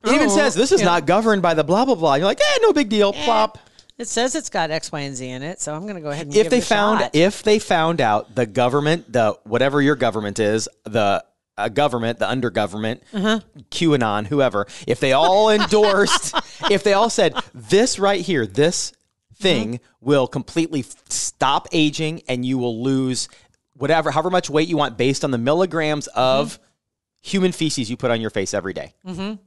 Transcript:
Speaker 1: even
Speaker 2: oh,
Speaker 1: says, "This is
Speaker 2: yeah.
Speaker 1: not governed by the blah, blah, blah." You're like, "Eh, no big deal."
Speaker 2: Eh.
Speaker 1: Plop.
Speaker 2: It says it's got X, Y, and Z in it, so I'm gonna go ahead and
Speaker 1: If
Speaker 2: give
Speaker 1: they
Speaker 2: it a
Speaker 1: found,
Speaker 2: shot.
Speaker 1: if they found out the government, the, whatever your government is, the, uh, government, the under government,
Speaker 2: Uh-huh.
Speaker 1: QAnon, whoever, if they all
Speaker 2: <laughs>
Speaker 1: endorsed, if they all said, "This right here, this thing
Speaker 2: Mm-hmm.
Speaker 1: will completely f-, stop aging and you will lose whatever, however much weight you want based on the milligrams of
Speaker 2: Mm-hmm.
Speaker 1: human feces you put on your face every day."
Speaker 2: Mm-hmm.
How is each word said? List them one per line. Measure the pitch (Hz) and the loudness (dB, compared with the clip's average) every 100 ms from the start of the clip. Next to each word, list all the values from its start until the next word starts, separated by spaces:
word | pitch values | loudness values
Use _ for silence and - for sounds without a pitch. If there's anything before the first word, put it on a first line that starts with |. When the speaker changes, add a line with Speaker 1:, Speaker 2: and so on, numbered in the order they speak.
| 214 | 2
Speaker 1:
even | 294 302 | 2 4
Speaker 2:
oh, | 294 | 4
Speaker 1:
says, | 285 | 2
"This | 160 269 | 2 2
is | 370 | 4
Speaker 2:
yeah. | 190 | 4
Speaker 1:
not | 175 151 | 2 2
governed | 185 226 202 | 2 4 2
by | 175 | 2
the | 160 | 2
blah, | 147 190 | 2 2
blah, | 262 208 | 2 2
blah." | 160 | 2
You're | 139 190 | 2 2
like, | 254 | 2
"Eh, | 587 554 | 2 4
no | 453 | 4
big | 311 233 | 2 0
deal." | 214 202 | 2 2
Speaker 2:
Eh. | 233 | 0
Speaker 1:
Plop. | 202 220 214 - _ _ _ _ | 0 2 0 -4 _ _ _ _
Speaker 2:
It | 240 | -8
says | - 254 311 | -2 -2 -4
it's | - | -6
got | 196 160 | -4 -4
X, | 160 - | -4 -6
Y, | 156 | -8
and | 139 131 | -8 -10
Z | 127 | -10
in | 127 | -10
it, | 143 185 | -10 -10
so | - | -10
I'm | 151 202 | -8 -10
gonna | 190 | -10
go | 151 | -8
ahead | 143 151 | -8 0
and | 202 | 2
Speaker 1:
If | |
Speaker 2:
give | 208 | 2
Speaker 1:
they | 247 | 2
Speaker 2:
it | |
a | 190 | 2
Speaker 1:
found, | 214 208 214 | 2 2 2
Speaker 2:
shot. | 147 | 2
Speaker 1:
if | 147 180 - | 2 2 2
they | - 214 | 0 0
found | - 180 160 170 | 2 0 2 2
out | 120 107 - | 2 2 -2
the | 113 117 | -4 -2
government, | 98 123 139 147 170 - | 0 2 2 0 0 0
the, | 123 110 104 | 0 2 0
whatever | 107 120 135 143 | -4 0 0 2
your | 139 143 | 2 2
government | 120 107 104 101 | 0 -2 -6 -2
is, | 107 110 - _ | 0 0 -4 _
the, | - 110 101 92 - _ _ - | -4 0 2 0 -4 _ _ -6
uh, | 107 | -4
government, | 113 147 123 113 117 | 0 0 0 -4 -2
the | 101 | -4
under | 127 123 | -2 -2
government, | 101 104 104 110 120 _ | -2 -2 -4 -6 -6 _
Speaker 2:
Uh-huh. | 214 202 220 - - - | -4 -2 -2 -4 -20 -14
Speaker 1:
QAnon, | - 170 143 113 104 104 | -2 2 2 2 -2 -2
whoever, | 147 131 104 98 - - | 0 2 0 -6 -8 -4
if | 120 | -2
they | 139 | 2
all | 131 165 190 214 | 4 4 4 4
Speaker 2:
<laughs> | 214 | 2
Speaker 1:
endorsed, | 208 214 208 202 202 180 - 226 - - - | 2 2 4 2 2 0 -2 -6 -8 -8 -2
if | 208 | 0
they | - | 2
all | 196 226 | 2 2
said, | 226 180 247 - | 2 0 -2 -10
"This | - 110 196 247 - | -16 0 2 2 0
right | 196 202 | 0 0
here, | 180 160 107 | -2 -2 -2
this | 98 151 180 - _ _ _ _ | 0 0 0 -8 _ _ _ _
thing | _ 190 147 107 | _ 0 0 -2
Speaker 2:
Mm-hmm. | 120 _ _ 120 | -8 _ _ 0
Speaker 1:
will | 143 123 | 2 2
completely | - - - 160 156 | -4 -6 -4 -2 -4
f-, | 123 - _ | -8 -14 _
stop | - - - 135 143 - | -8 -8 -2 0 0 -2
aging | 170 151 147 156 165 - | 0 0 0 -6 -6 -6
and | 127 | -4
you | 127 131 | -2 -2
will | 123 113 | -2 -4
lose | 127 135 131 123 - - _ _ _ | -2 0 -2 -4 -8 -14 _ _ _
whatever, | _ 139 160 151 | _ 0 0 2
however | 147 165 | -2 0
much | 180 - | 0 0
weight | 143 160 | -2 0
you | 156 | 0
want | 143 113 | -2 0
based | 123 135 | 0 0
on | - | -2
the | 123 | -2
milligrams | 120 160 185 165 151 151 - | 0 0 0 -2 -2 -4 -4
of | - 127 131 147 | -2 2 2 -2
Speaker 2:
Mm-hmm. | - _ _ _ _ _ _ | -8 _ _ _ _ _ _
Speaker 1:
human | - 196 185 | -4 0 0
feces | - 160 143 107 | 0 -4 -2 -6
you | 120 | -4
put | 131 | -2
on | 117 | -2
your | 110 | -2
face | 104 95 | -4 -4
every | 101 92 | -4 -6
day." | 85 69 _ 185 | -10 -12 _ -16
Speaker 2:
Mm-hmm. | 180 196 214 | -10 -10 -12